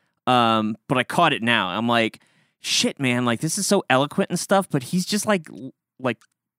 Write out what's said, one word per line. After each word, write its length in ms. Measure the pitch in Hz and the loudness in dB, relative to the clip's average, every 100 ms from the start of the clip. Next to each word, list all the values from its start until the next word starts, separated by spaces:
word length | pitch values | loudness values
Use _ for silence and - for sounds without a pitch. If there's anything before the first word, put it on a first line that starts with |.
| _ _ - | _ _ 0
um, 480 | 123 117 110 107 110 - | 2 4 2 0 -4 -4
but 80 | 127 | -2
I 60 | |
caught 280 | 120 - 165 | -2 2 2
it 100 | 117 | 2
now. 260 | 117 117 92 | 2 2 0
I'm 180 | 95 117 | -2 0
like, 320 | 117 113 - _ _ _ _ | 2 0 -4 _ _ _ _
"Shit, 380 | - - 240 - | -4 -2 -2 -2
man, 240 | 135 123 | -2 0
like, 160 | 123 113 | 0 -2
this 180 | 160 202 | -2 -4
is 80 | 185 | 0
so 180 | 202 - | 0 2
eloquent 400 | 131 147 - - | 2 2 -2 -2
and 80 | 175 | -2
stuff," 280 | - 196 190 | 0 0 0
but 140 | 143 | -4
he's 200 | 127 180 | -2 -4
just, 220 | 175 208 220 | -2 -4 0
like, 220 | 196 156 | -2 -4
l-, 220 | - 131 - _ - | -16 -16 -18 _ -6
like, 180 | 131 120 _ _ _ | -4 -4 _ _ _